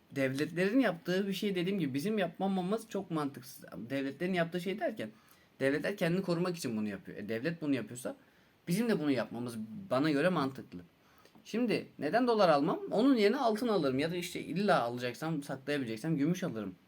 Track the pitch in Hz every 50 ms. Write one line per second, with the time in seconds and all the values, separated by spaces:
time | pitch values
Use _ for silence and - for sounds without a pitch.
0 | _ _ - 135 135 131 131 135 151 151 170 165 185 196 208 269 262 208 180 170
1 | - - 180 190 208 196 196 190 - 208 196 180 175 180 202 202 165 135 127 143
2 | 151 202 220 214 185 165 170 - 190 196 196 190 180 175 202 226 - - - 196
3 | 185 - 170 156 151 139 135 - 123 - - - - - - 87 107 117 135 139
4 | 135 139 135 - 175 180 190 175 165 165 - 180 175 196 190 214 - - - -
5 | 117 107 - - - - - - _ _ _ - 135 135 139 156 175 180 196 -
6 | 185 165 170 190 190 185 175 165 180 185 180 170 - 131 113 107 107 104 101 95
7 | - - 87 - 104 98 110 113 120 160 170 170 - 147 139 123 110 107 117 131
8 | - - 277 - - _ _ _ _ _ _ _ _ - 170 202 233 233 208 175
9 | 151 147 139 120 104 - - 117 120 120 117 113 107 110 110 104 98 - 123 127
10 | 143 160 151 139 147 180 185 156 135 135 131 - 107 - - 90 87 - _ _
11 | _ _ _ - - - - - - - - 214 247 226 185 127 - - - -
12 | 120 147 170 226 254 240 233 214 202 175 156 143 139 170 240 381 - - 151 180
13 | 233 277 277 233 202 208 233 294 269 233 220 214 254 240 214 185 156 135 127 131
14 | 147 165 175 180 170 - - 160 135 - 139 175 208 202 180 147 120 120 120 123
15 | 123 123 120 - 156 160 165 147 139 - 143 127 - - 147 147 135 113 113 110
16 | - 160 165 135 139 151 180 180 - 160 117 110 104 95 90 - _